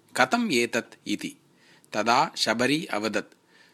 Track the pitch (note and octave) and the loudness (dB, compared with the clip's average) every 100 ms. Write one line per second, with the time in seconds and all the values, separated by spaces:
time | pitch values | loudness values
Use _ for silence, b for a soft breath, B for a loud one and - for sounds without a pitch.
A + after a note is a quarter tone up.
0 | _ - B2+ A#3+ A#3 B2+ A#2+ A#2+ - - | _ 0 0 2 0 0 0 -2 -6 -12
1 | - G2+ - - _ b b b b G#2+ | -6 -6 -6 -12 _ b b b b -2
2 | A2 B2 D#3+ - A#2 A2+ B2+ D3+ F#3+ G#2 | 2 4 2 0 -2 2 2 0 -2 -4
3 | A2 G#2 - _ b b b | -2 -4 -6 _ b b b